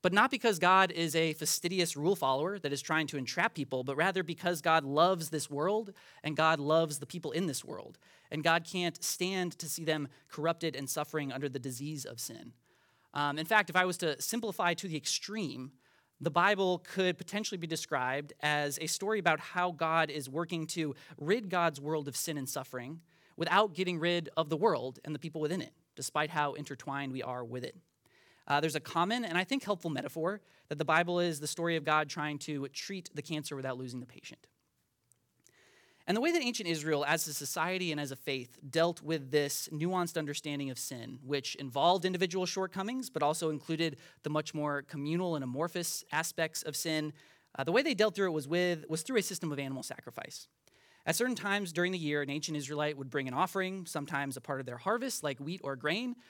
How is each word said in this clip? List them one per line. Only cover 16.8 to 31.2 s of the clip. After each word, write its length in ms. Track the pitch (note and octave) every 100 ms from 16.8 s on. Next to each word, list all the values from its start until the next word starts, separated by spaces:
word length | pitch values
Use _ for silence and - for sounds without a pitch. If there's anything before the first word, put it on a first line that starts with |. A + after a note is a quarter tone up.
| - - F#3 F3
potentially 420 | - G#3 A3 F#3+
be 100 | E3
described 640 | D#3+ - C#3+ B2+ C3+ D3 -
as 380 | D3 D3 C#3+ C#3
a 60 | D#3
story 320 | - G3 G#3+
about 180 | E3+ D#3
how 320 | - F3+ F3+
God 400 | D#3 D#3+ E3 D#3+
is 180 | D3 C3+
working 380 | C#3 E3+ E3+ D#3
to 280 | - D3+ C3+ - D3+
rid 320 | D3 A3 G3+
God's 320 | F3+ E3+ C#3
world 280 | C#3+ D#3 C#3+
of 80 | B2+
sin 220 | - D3
and 100 | B2+
suffering 520 | C#3+ C3 B2+ B2 E3 _ _ _ -
without 380 | E3 F3+ G#3+
getting 260 | D#3+ F#3 F3
rid 300 | E3+ F3 E3 -
of 120 | D3+
the 80 | D3+
world 420 | G#3+ D3 B2+ B2+
and 100 | -
the 40 | D3
people 200 | E3 E3
within 220 | D3+ F#3
it, 100 | B2 _ _
despite 360 | - C3 D3+ D3+
how 240 | E3 D3
intertwined 580 | C#3+ C#3+ C3+ - C#3 C#3
we 100 | C3
are 220 | B2 B2
with 180 | A#2 B2
it. 140 | A#2+ F3+ _ _ _ _ _ _ -
Uh, 120 | C#3+
there's 140 | D#3
a 60 | D3
common 440 | - E3 F3+ A#3+
and 140 | A3 E3+
I 60 |
think 180 | F#3 C#4
helpful 280 | - F#3+ E3+
metaphor 500 | C#3 C#3 - D#3+ G3+ _ _ _
that 100 | D3+
the 60 |
Bible 360 | D#3 D#3+ F3 F3